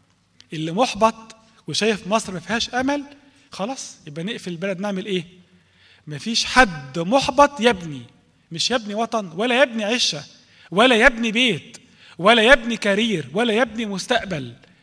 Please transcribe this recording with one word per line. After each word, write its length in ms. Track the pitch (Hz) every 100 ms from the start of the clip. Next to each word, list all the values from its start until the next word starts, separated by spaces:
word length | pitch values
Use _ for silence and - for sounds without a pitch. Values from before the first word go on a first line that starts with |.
| _ _ _ _ _
اللي 200 | 160 160
محبط 640 | 170 247 202 220 220 - - _ _ -
وشايف 400 | 139 214 202 175
مصر 260 | 220 208
ما 80 | 185
فيهاش 340 | - 226 -
أمل، 300 | 247 262 285 269 - _ _ _
خلاص 460 | - 202 262 - - -
يبقى 180 | 147
نقفل 260 | 180 233 -
البلد. 300 | 170 196 180
نعمل 260 | 208 190 190
إيه؟ 180 | 185 160 - _ _ _ _ _ _ -
ما 120 | 147
فيش 260 | 220 226
حد 540 | - 247 247 156 139 170
محبط 640 | 170 269 262 262 285 285
يبني، 420 | 226 190 170 139 117 _ _ _ _
مش 180 | 160 -
يبني 240 | 247 214
وطن 380 | 208 226 226 190 160
ولا 260 | 240 247
يبني 220 | 285 226
عشة 400 | 202 240 - 151 - - _ _ -
ولا 260 | 170 254 233 254
يبني 260 | 233 233
بيت 460 | 214 254 156 - - _ _ - -
ولا 240 | 180 233
يبني 340 | 220 269 233 226
كارير 520 | 208 196 233 185 127
ولا 200 | 165 240
يبني 320 | 214 247 214 220
مستقبل. 680 | 190 - 247 - 160 123 117 _ _